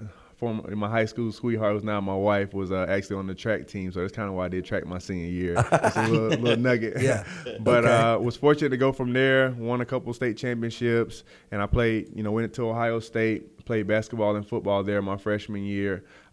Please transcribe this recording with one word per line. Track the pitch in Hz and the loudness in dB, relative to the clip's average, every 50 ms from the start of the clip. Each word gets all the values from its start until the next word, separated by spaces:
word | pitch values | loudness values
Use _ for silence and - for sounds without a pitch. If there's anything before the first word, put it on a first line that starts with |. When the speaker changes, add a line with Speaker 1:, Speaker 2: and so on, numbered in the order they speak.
| 107 101 - - - - - | -16 -16 -16 -18 -20 -20 -12
Speaker 1:
former, | - 120 117 110 107 - - 101 | -6 -6 -4 -4 -6 -6 -6 -4
my | 104 104 | -4 -2
high | 104 113 113 110 | 0 2 2 0
school | 107 - 123 117 110 | 0 0 -4 -4 -4
sweetheart, | 101 - - 120 113 107 110 104 104 | -4 -4 -2 -2 0 2 2 0 0
who's | 104 101 | 0 0
now | 107 104 101 | -2 -2 -2
my | 98 95 95 | -2 -2 0
wife, | 98 101 104 104 101 98 95 101 | 2 2 2 2 2 0 -2 -2
was, | 98 95 90 | -4 -2 -2
uh, | 95 95 92 | 0 0 0
actually | 82 98 101 101 - 104 | 2 0 0 0 -2 -6
on | 95 95 | -6 -4
the | 95 92 | -6 -8
track | - - 113 104 - - | -4 -2 -2 -2 -2 -2
team. | - - 101 92 92 | -8 -8 -6 -6 -4
So | 87 90 | -4 -4
that's | 90 101 - | -4 -4 -4
kinda | 113 104 98 | -6 -6 -4
why | 95 92 90 | -4 -4 -4
I | 87 | -2
did | 92 92 90 | -4 -4 -4
track | - 110 92 - | -4 -4 -4 -4
my | 82 90 90 | -4 -8 -8
senior | - - 95 87 85 | -6 -6 -6 -4 -4
year. | 87 90 90 90 87 85 104 117 - | -4 -2 -2 -2 0 2 2 2 2
It's | - - - - - | 2 2 2 2 0
a | 165 131 | 2 2
little, | 110 113 110 110 110 | 2 2 2 2 0
Speaker 2:
<laughs> | 156 117 120 | 0 0 2
Speaker 1:
little | - 131 117 123 | 2 2 2 4
nugget. | 127 123 113 113 107 - 123 | 2 2 2 0 -2 -2 0
Speaker 2:
Yeah. | 127 131 120 101 98 - - - - | 0 0 0 0 -4 -8 -12 -12 -12
Speaker 1:
<laughs> | 127 - 113 | -12 -8 -2
But, | 110 123 123 120 117 | 2 4 6 6 6
Speaker 2:
Okay. | 117 117 | 6 6
Speaker 1:
uh, | 113 113 113 113 98 | 6 6 4 4 2
was | 113 120 - | 2 -2 -2
fortunate | - 143 147 151 147 156 135 | 2 4 4 6 6 4 0
to | 131 | 2
go | 123 131 135 | 4 2 2
from | 135 - 127 123 123 | 2 0 -2 0 2
there, | 131 135 135 131 131 131 131 123 | 4 4 6 6 4 4 2 0
won | 120 113 117 123 123 | -4 -4 -2 -2 -2
a | 120 | -2
couple | - 131 123 87 117 117 | -2 -2 -4 -4 -4 -6
state | - 131 117 107 | -2 -2 -2 -2
championships, | - 135 123 120 117 117 117 110 - 123 117 117 117 113 - - - - - - - _ - | -2 -4 -4 -2 -2 -4 -6 -4 -2 0 2 2 2 2 0 -4 -16 -18 -20 -20 -20 _ -8
and | 104 101 101 | -4 -4 0
I | |
played, | 101 - 123 117 113 113 107 - - - | 0 2 2 2 2 2 0 -4 -6 -8
you | 107 107 | -6 -4
know, | 104 | -2
went | 107 113 117 110 - | 0 -2 -2 -2 -4
to | 131 120 113 | -4 -4 -4
Ohio | 113 117 117 117 117 113 | -2 -2 0 0 -2 -2
State, | 110 - - 113 113 110 107 - - - _ - - | -6 -4 -2 0 2 2 0 -2 -6 -12 _ -16 -6
played | - 117 110 101 | -2 -2 0 2
basketball | 95 107 110 110 - 123 113 104 104 104 | 2 0 0 0 -2 -2 0 2 2 2
and | 104 101 | 0 -2
football | - 120 107 90 101 101 101 98 | -4 -6 -2 0 2 2 2 2
there | 101 101 101 | 0 0 0
my | 98 98 98 | 0 -2 -4
freshman | 98 - 107 104 101 - - 104 101 98 | -4 -2 -2 -2 -2 -4 -6 -8 -6 -6
year. | 101 101 98 101 101 95 95 - - - - - _ | -4 -4 -2 -2 -2 -2 -4 -8 -16 -20 -20 -20 _